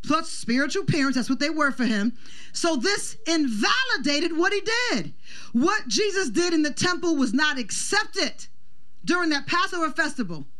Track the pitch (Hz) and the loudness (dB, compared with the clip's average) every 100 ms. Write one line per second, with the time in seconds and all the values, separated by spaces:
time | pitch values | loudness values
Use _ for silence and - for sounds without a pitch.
0 | - 311 320 - - 240 285 403 330 339 | 0 0 0 -6 0 0 2 0 0 2
1 | 277 262 226 262 285 311 294 - 247 214 | 2 2 0 0 0 2 0 2 0 2
2 | 208 - - - - - 339 311 247 415 | 0 -2 -8 -8 -6 -2 0 2 0 0
3 | - - - 330 277 214 381 508 508 427 | -4 -6 0 2 2 2 2 2 2 0
4 | 277 285 339 320 359 403 403 466 494 285 | 2 2 0 2 2 2 0 0 0 0
5 | 143 - - - - 233 311 415 254 208 | -2 -6 -8 -8 -2 2 2 2 0 0
6 | 415 381 349 208 349 330 294 - 359 349 | 2 0 0 0 2 2 0 2 0 2
7 | 349 311 247 247 302 277 247 - - 403 | 0 2 2 4 2 0 -4 -4 0 0
8 | 427 392 294 - - - - - - - | 0 -2 -2 -4 -8 -8 -8 -8 -8 -6
9 | - 359 339 285 - 349 381 370 320 - | 0 0 2 0 0 0 0 0 -2 0
10 | 311 - 196 160 127 | -2 -2 -4 -4 -6